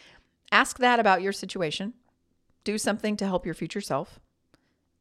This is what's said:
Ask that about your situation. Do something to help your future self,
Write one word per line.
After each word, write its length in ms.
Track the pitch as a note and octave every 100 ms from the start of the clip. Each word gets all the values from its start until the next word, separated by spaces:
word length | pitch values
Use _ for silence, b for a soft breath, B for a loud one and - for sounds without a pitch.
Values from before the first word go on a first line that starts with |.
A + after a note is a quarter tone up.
| b b b b _
Ask 280 | G#3+ C4 -
that 200 | B3 A#3
about 220 | G#3+ F#3
your 120 | F#3+
situation. 600 | F#3+ F#3+ F#3+ D#3+ - G3+ - _ _ _ _ _ _
Do 140 | - G#3+
something 400 | - G3+ G#3+ G#3
to 80 | G3
help 200 | F3+ F3
your 80 |
future 280 | D#3+ D#3+ G3+
self, 380 | G3+ C#3 F3 - _ _ _ _ _ _ _ _